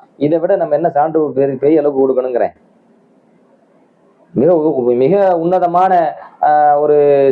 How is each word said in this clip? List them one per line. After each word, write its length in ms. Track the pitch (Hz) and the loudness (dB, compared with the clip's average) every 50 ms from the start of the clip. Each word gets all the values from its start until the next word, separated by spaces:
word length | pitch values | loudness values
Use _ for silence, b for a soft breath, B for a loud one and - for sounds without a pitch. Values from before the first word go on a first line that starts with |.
| - _ _ | -10 _ _
இதை 220 | - 139 147 165 165 | -4 -2 -2 -2 -2
விட 160 | 165 180 202 | -2 -2 -2
நம்ம 200 | 185 165 151 147 | -2 -2 -2 -2
என்ன 140 | 151 165 170 | -2 -2 -2
சான்று 420 | - 143 151 165 160 160 156 143 | 0 -2 -2 0 0 -2 -2 -2
பெரிய, 260 | - 135 139 139 135 | -2 -2 -2 -2 -2
பெரிய 220 | 127 139 147 165 151 | -2 0 0 2 2
அளவுக்கு 300 | 143 147 139 135 135 131 | 0 0 0 0 0 0
கொடுக்கணுங்கிறேன். 440 | 123 127 127 131 120 113 98 85 - _ _ _ _ _ _ _ _ _ _ _ _ _ _ _ _ _ _ _ _ _ _ _ _ _ _ _ _ _ _ _ _ _ _ _ 87 | 0 -2 -2 -2 -2 -4 -4 -4 -6 _ _ _ _ _ _ _ _ _ _ _ _ _ _ _ _ _ _ _ _ _ _ _ _ _ _ _ _ _ _ _ _ _ _ _ -4
மிக 240 | 107 131 170 180 | -2 0 0 2
உ-, 380 | 156 151 160 143 127 120 123 123 | 0 0 -2 -2 -2 -2 -2 0
மிக 420 | 120 131 151 190 202 196 190 175 | 0 0 0 2 2 0 0 0
உன்னதமான, 760 | 165 165 175 185 180 180 175 170 180 190 190 185 175 160 147 - - B B B B | 0 -2 -2 -2 -2 -2 0 0 0 0 2 2 0 0 -2 -6 -10 B B B B
ஆ, 380 | 147 151 151 151 147 147 147 147 | 0 0 2 2 2 2 2 2
ஒரு 480 | 147 151 147 147 143 143 143 139 139 139 | 2 2 2 4 4 4 4 4 2 2